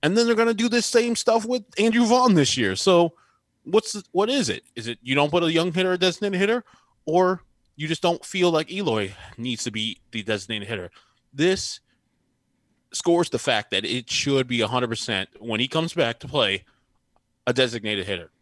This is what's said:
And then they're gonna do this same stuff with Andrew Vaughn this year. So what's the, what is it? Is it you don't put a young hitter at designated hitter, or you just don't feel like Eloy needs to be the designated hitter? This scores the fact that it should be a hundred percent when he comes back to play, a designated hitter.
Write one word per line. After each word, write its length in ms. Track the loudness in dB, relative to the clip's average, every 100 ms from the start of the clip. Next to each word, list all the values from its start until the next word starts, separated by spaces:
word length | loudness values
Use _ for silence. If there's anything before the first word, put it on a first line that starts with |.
And 140 | 2 2
then 100 | 2
they're 80 |
gonna 200 | 2 2
do 160 | 0 0
this 160 | 0 2
same 300 | 2 2 0
stuff 280 | 2 0
with 200 | 0 -6 -6 0
Andrew 280 | 2 4 4
Vaughn 260 | 4 6
this 240 | 4 4 2
year. 200 | 0 0
So 360 | 4 4 4 _ _ _ _ _
what's 280 | 0 0 0
the, 100 | -10 -4
what 180 | -2 0
is 180 | 0 -2
it? 160 | -4 _
Is 140 | -12 -10
it 100 | -10
you 120 | -2
don't 160 | 0 2
put 140 | 2
a 80 | 2
young 180 | 2 0
hitter 220 | 0 0
at 80 | 2
designated 400 | 0 0 -4 0
hitter, 240 | 0 -2 -4 _ _ _
or 380 | 0 2 2 0 _ _ _ -10
you 100 | -6
just 160 | 0
don't 220 | 0 0
feel 260 | -4 0 2
like 220 | 2 -2
Eloy 400 | -4 -2 -2 -2 -8 -20 -10
needs 280 | -6 -6
to 60 | -6
be 300 | -6 -8 -10 _
the 100 | -12
designated 440 | -4 -6 -4 -10 -8
hitter? 240 | -10 -10 -16 _ _ _
This 500 | -2 0 0 -6 -12 _ _ _ _ _ _ _ _ _ _ _
scores 360 | -6 2 2 2
the 100 | -2
fact 320 | 0 -2 0
that 140 | -4
it 240 | -2 -6 -4
should 380 | -4 0 0 0
be 140 | 0
a 60 | 0
hundred 220 | 0 -2
percent 400 | -4 -4 -4 -4 -10
when 220 | -6 -2
he 80 | -2
comes 240 | -2 -2
back 260 | 0 -2 -2
to 80 | -6
play, 380 | 0 0 0 _ _ _ _ _ _ _ _ -4
a 60 |
designated 540 | 0 0 0 -6 -6 -4
hitter. 240 | -8 -8 _